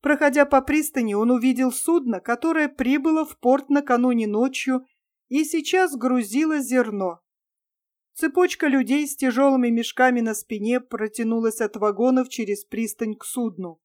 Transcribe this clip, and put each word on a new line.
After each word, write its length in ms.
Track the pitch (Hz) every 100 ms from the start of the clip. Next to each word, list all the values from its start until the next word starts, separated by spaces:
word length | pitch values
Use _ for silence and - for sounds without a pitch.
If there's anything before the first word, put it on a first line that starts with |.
Проходя 440 | 285 294 294 285 285
по 160 | 277
пристани, 520 | 262 294 302 - 226
он 160 | 202 226
увидел 420 | 247 247 247 254
судно, 480 | 254 - 339 254 196
которое 480 | - 240 330 320 294
прибыло 580 | 294 247 285 294 311 311
в 120 | -
порт 320 | 247 277 -
накануне 580 | 285 285 240 254 240 214
ночью 580 | 208 262 262 - 262 262 _ _ _ _
и 160 | 269
сейчас 520 | 311 330 294 381 370 277
грузило 640 | 247 254 208 226 311 311
зерно. 600 | 240 254 226 202 185 170 _ _ _ _ _ _ _ _ _ -
Цепочка 480 | 320 320 359 - 302
людей 400 | 269 262 277 294
с 80 | -
тяжёлыми 540 | 262 233 277 269 240
мешками 500 | 233 233 - 254 247
на 140 | 226
спине 480 | 214 - 214 208 247
протянулась 800 | 247 226 214 214 226 226 226 220
от 160 | 214 208
вагонов 500 | 208 202 247 254 254
через 380 | - 208 202 -
пристань 500 | - 226 - 220 208
к 80 |
судну. 560 | - - 226 175 185 165